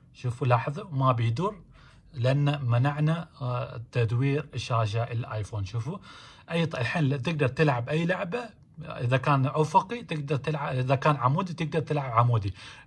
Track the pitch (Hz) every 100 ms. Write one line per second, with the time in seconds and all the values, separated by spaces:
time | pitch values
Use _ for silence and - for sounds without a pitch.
0 | - - 123 117 135 120 131 143 208 139
1 | 131 117 113 117 190 214 - - - -
2 | - 139 120 139 143 147 127 120 139 143
3 | 151 170 170 - 127 123 127 - 113 123
4 | 113 120 139 139 143 117 - 117 107 110
5 | 113 117 117 110 104 107 98 120 113 190
6 | - - - - - 170 160 160 117 175
7 | 139 143 123 160 139 - 156 123 120 156
8 | 170 180 190 240 233 - - - 147 -
9 | 120 131 151 139 135 151 151 190 - 240
10 | 202 160 139 143 - 151 147 131 127 135
11 | 156 143 127 151 190 156 156 165 - 147
12 | 135 113 120 113 98 - - -